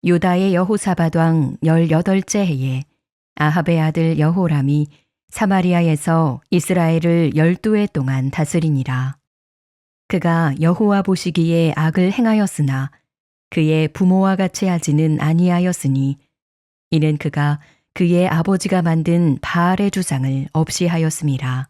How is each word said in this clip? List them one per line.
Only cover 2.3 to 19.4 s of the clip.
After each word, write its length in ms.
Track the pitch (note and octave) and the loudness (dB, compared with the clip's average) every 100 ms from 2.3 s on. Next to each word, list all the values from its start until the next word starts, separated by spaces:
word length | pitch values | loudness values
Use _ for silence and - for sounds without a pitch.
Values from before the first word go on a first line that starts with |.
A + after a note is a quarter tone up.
| G#3 F#3+ | -2 -2
해에 380 | C#3 C3 C3 C#3+ _ _ _ _ | -2 -4 -6 -8 _ _ _ _
아합의 480 | - D3+ E3 D3+ E3 | -2 0 0 0 0
아들 380 | D#3 D#3+ E3 D#3 | 0 0 0 2
여호람이 680 | D3+ F3 F3 D3 C#3 D3 D3 _ _ _ _ | 2 2 0 0 0 0 -2 _ _ _ _
사마리아에서 1120 | - G#3 F#3+ F3+ F3 E3+ D3+ - E3 D#3+ B2 _ | -4 0 2 2 2 2 0 0 0 0 -4 _
이스라엘을 840 | F3 - F3+ E3 E3 E3+ E3+ D#3+ D3+ | -2 0 0 2 0 2 2 2 2
열두 400 | D#3+ F3+ A3 G#3+ | 2 0 0 0
해 120 | G#3 | 0
동안 380 | - C3 C3+ C3+ | -2 -2 -2 -2
다스리니라. 880 | - D3+ E3+ D#3+ C#3+ C3 B2+ C3 - _ _ _ _ _ _ _ _ _ | -4 -2 -2 0 -2 -2 -4 -4 -8 _ _ _ _ _ _ _ _ _
그가 440 | F3+ E3+ E3 E3 C3+ | -2 0 0 0 0
여호와 400 | D#3+ F3 G#3 G3+ | 0 2 2 0
보시기에 720 | G3 F#3 F#3 E3+ E3 E3 E3 - | 0 -2 -2 0 2 2 0 0
악을 360 | D#3 D#3+ F3+ | 0 2 0
행하였으나 800 | G3 A3+ G#3+ G3 - C#3+ C3+ C3+ _ _ _ _ _ _ | 2 2 2 0 -2 -2 -2 -6 _ _ _ _ _ _
그의 380 | - D#3 D#3+ D#3 | -2 2 2 0
부모와 480 | - F3+ F#3 F#3+ F#3+ | 0 2 2 2 0
같이 320 | F#3 - F#3+ | -2 -2 -2
하지는 520 | F3 - D3 D#3+ D3+ | -2 0 0 2 0
아니하였으니 1000 | D3+ E3 F3+ F3 F3+ F3 C#3 C3+ C3+ C#3 _ _ _ _ _ _ _ | 0 2 2 2 0 -2 -2 0 -2 -4 _ _ _ _ _ _ _
이는 260 | D#3+ D#3 D3+ | 0 0 -2
그가 420 | D#3 D3 D3 D3 - _ _ - | -4 -2 -2 -2 -8 _ _ -2
그의 320 | F3 F3 F#3 | 0 2 2
아버지가 560 | E3 E3 F#3+ F#3 F#3 | 0 0 -2 0 0
만든 560 | E3+ E3 D#3+ E3+ E3+ C3+ | 0 0 2 2 2 0